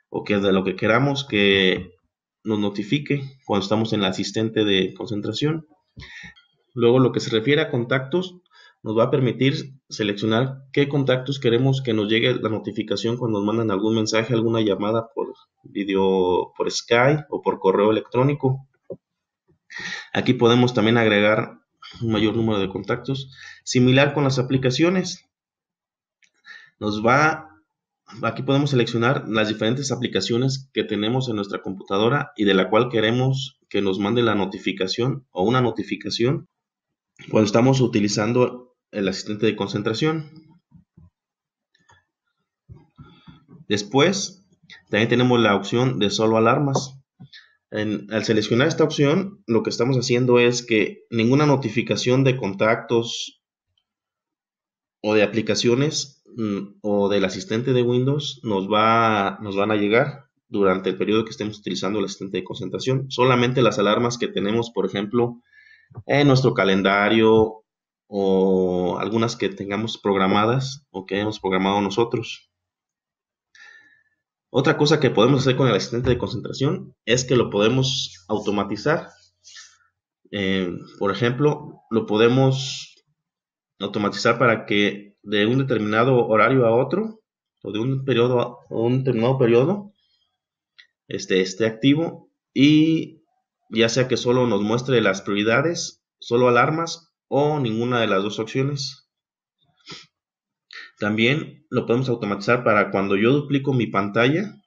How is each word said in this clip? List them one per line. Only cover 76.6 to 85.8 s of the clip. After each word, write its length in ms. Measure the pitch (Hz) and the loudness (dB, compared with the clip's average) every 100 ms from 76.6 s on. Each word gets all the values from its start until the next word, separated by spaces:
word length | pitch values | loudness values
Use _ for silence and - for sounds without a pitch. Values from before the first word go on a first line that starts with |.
| 135 - - _ - | -4 -4 -10 _ -2
es 180 | 131 | 0
que 120 | 131 123 | 2 0
lo 120 | - | 0
podemos 800 | 101 110 131 131 - - - - | 2 2 2 0 -4 -8 -12 -8
automatizar. 800 | 107 107 101 98 107 147 175 - - _ _ - - - _ _ _ _ _ - | -6 -2 -4 -4 -4 -2 -2 -4 -20 _ _ -20 -20 -20 _ _ _ _ _ -12
Eh, 400 | 104 95 95 90 87 - - | -6 -2 -2 -4 -8 -12 -6
por 120 | - | -4
ejemplo, 720 | 101 120 131 147 147 - - - | 0 -2 2 0 0 -10 -20 -4
lo 140 | 113 | -4
podemos 960 | - 107 120 131 135 131 - - - _ _ _ _ _ _ _ _ - | 0 2 4 6 4 2 -4 -10 -14 _ _ _ _ _ _ _ _ -10
automatizar 600 | 101 107 101 98 117 117 | -6 -2 -2 0 0 2
para 280 | 123 107 - | 2 2 0
que 500 | 104 104 101 - _ | 0 0 -2 -14 _
de 240 | 101 104 107 | -4 0 2
un 140 | 135 | 2
determinado 680 | 135 110 | 0 -2